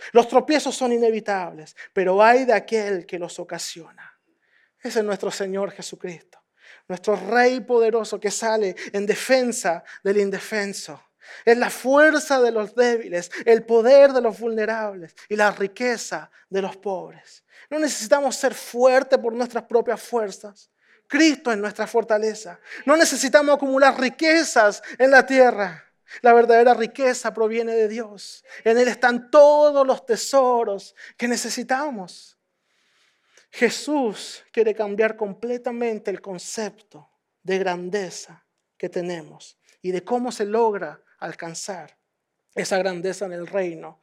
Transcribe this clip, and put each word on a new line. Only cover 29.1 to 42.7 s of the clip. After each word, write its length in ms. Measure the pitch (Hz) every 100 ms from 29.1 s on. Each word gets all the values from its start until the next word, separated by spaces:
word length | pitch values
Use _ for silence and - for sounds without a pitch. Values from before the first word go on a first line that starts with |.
| 240 -
todos 560 | 302 294 294 294 285 262
los 180 | 240
tesoros 920 | - 208 - 269 254 240 220 196 - _ - _
que 120 | 240
necesitamos. 1080 | 240 233 214 240 262 302 233 180 - - _ _ _ _ _ _ _ _ _ _ _ _
Jesús 920 | - 233 - - 302 247 190 - - _
quiere 240 | - 220
cambiar 400 | 208 214 202 220
completamente 960 | 220 208 185 240 247 240 233 233 214 214
el 100 | 185
concepto 880 | - 180 - - 214 - _ 151 _ _ _ _
de 160 | 180 190
grandeza 840 | 185 175 180 208 180 - - 170 _ _ _ _
que 120 | 180
tenemos 720 | 180 175 170 151 156 - _ _ _
y 100 | 185
de 100 | 185
cómo 300 | - 247 247
se 140 | - 208
logra 540 | 220 226 202 165 143 _ _
alcanzar 760 | 175 160 170 165 - 185 151 _ _ _ _ _ _
esa 240 | - 185